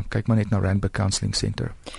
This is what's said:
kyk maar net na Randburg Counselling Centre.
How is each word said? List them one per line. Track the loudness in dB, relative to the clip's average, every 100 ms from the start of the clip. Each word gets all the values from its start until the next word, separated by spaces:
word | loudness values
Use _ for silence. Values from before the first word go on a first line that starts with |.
| 0
kyk | -2 2
maar | 2
net | 4
na | 2
Randburg | 2 2 0
Counselling | 0 0 0 -2 0
Centre. | -2 -2 -6 -8 -14